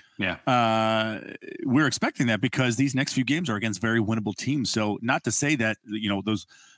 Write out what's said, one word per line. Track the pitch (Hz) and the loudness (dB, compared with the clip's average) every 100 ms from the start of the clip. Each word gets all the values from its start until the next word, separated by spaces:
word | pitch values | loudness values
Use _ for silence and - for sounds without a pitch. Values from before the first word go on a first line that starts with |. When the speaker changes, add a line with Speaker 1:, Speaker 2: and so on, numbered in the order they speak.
| - - | -20 -4
Speaker 1:
Yeah. | 95 85 - | -4 -2 0
Speaker 2:
Uh, | 123 113 110 110 110 110 107 - - - - | 2 4 2 2 2 0 -4 -10 -14 -14 -8
we're | - 143 147 | 0 2 2
expecting | - 262 - 143 | 2 -4 0 0
that | 107 | 2
because | 110 - 127 113 | 0 2 2 2
these | 139 | 2
next | 127 135 | 2 -2
few | - | 0
games | 123 151 165 | 0 0 0
are | 104 | -2
against | 113 92 | -2 -2
very | 113 113 | 0 2
winnable | 104 113 104 95 | 2 0 -2 -4
teams. | - 147 110 | -2 -2 0
So | 110 107 101 | 0 0 -2
not | 117 151 | -2 -2
to | - | 0
say | - 147 151 | 0 2 2
that, | 110 107 - | 0 -2 -6
you | 107 107 | -4 -2
know, | 101 | -2
those, | 98 107 - - - | 0 -2 -4 -20 -20